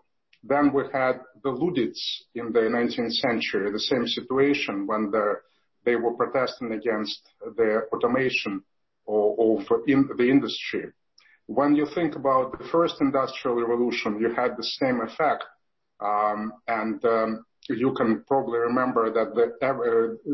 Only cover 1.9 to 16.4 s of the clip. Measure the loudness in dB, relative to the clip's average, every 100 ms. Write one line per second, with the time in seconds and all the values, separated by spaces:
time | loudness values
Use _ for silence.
1.9 | -4 -10 -10 -10 -10 0 2 2 2 0
2.9 | -2 -4 -2 0 0 -2 -2 -2 -2 -2
3.9 | 0 0 -4 -2 2 2 2 -2 -4 -2
4.9 | -2 0 0 0 -2 -8 _ _ _ -2
5.9 | 0 0 -2 0 0 -2 -4 -8 -4 -2
6.9 | -2 -4 -8 _ _ -8 0 2 2 -2
7.9 | -2 0 2 0 0 -4 -8 -10 _ _
8.9 | _ -2 2 2 4 2 2 2 0 4
9.9 | 2 2 2 4 4 2 -4 -6 -6 -8
10.9 | -14 _ _ _ _ -6 0 4 2 2
11.9 | -2 -4 -2 2 2 2 -6 0 2 2
12.9 | 2 0 2 -2 -4 -2 0 0 0 0
13.9 | 0 -4 0 -2 0 -2 -2 -8 -2 -2
14.9 | 0 -4 -2 0 0 -6 _ _ _ _
15.9 | _ -2 0 0 -2